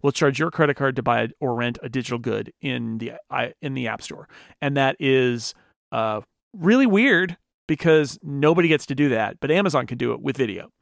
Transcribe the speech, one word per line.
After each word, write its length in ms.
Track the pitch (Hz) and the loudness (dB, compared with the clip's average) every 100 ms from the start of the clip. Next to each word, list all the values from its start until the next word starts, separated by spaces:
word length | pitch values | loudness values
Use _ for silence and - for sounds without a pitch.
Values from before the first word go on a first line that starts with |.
will 80 | 143 | -2
charge 300 | - 160 127 | 2 2 2
your 100 | 165 | -2
credit 240 | - 147 139 | 2 0 2
card 200 | 139 131 | -2 -2
to 60 | |
buy 240 | 120 117 113 - | 0 0 -2 -4
or 160 | 135 | -4
rent 240 | 117 120 117 | -2 -2 -4
a 80 | 123 | -6
digital 300 | 127 120 120 | -6 -4 -4
good 340 | 120 107 - - | -4 -6 -6 -10
in 380 | 143 123 117 113 | -6 -6 -6 -6
the, 140 | 117 - - | -8 -12 -8
I, 220 | 135 120 - | -4 -4 -6
in 120 | 147 | -8
the 120 | 135 117 | -6 -6
App 160 | 107 | -6
Store. 260 | - - - - - _ | -10 -16 -18 -20 -20 _
And 160 | 143 139 | -2 2
that 200 | 135 - | 0 0
is, 560 | 135 131 123 120 113 - _ _ _ | 2 2 2 0 -6 -14 _ _ _
uh, 300 | 117 110 107 - _ _ | -4 -4 -4 -10 _ _
really 340 | 208 170 247 262 | -2 4 4 6
weird 500 | 202 269 180 185 175 _ _ - | 4 4 2 0 -6 _ _ -4
because 500 | 156 165 156 143 - | 0 4 4 2 -4
nobody 460 | 151 139 147 165 170 | -10 0 4 4 4
gets 180 | 151 - | 2 0
to 100 | 139 | 0
do 120 | 147 | 2
that, 280 | 110 107 - | 2 -2 -4
but 140 | 139 | 0
Amazon 340 | 175 202 143 120 | 2 2 0 -2
can 100 | 120 | -4
do 160 | 120 | -4
it 80 | 120 | -2
with 160 | 147 135 | -4 -2
video. 320 | 117 92 - _ | -4 -4 -12 _